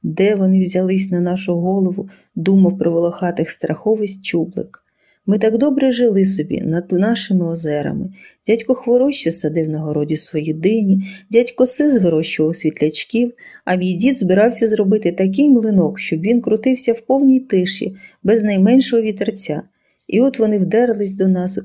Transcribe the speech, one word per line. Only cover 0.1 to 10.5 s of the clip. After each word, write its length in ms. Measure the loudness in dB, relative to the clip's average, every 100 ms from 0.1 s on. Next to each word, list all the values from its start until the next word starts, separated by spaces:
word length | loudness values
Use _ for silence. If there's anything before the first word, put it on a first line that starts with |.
| 0 0
вони 260 | 2 2 2
взялись 500 | 2 0 0 0 0
на 100 | -2
нашу 340 | -2 -2 -2
голову?» — 540 | -2 -2 0 0 -2 -10 -16 _
думав 440 | -6 2 4 4 2
про 140 | 0
волохатих 580 | 0 -2 -2 -4 -2 -6
страховиськ 720 | -6 -6 -4 -2 -2 -2 -8
Чублик. 600 | -6 -4 -4 -6 -10 -14 _ _ _ _ -2
«Ми 120 | 0
так 200 | 2 2
добре 340 | 0 2 0
жили 320 | 2 2 2
собі 360 | 0 0 -4 -4
над 320 | -2 -4 -2
нашими 540 | 0 0 -2 0 0 0
озерами. 640 | -4 -4 -4 -4 -6 -8 -12 -20 _ -2
Дядько 280 | -2 0
Хвороща 560 | -4 0 2 2 -2 -4
садив 380 | -4 -4 -2 -4
на 100 | -4
городі 380 | -4 -4 -2 -2
свої 360 | -4 -4 -6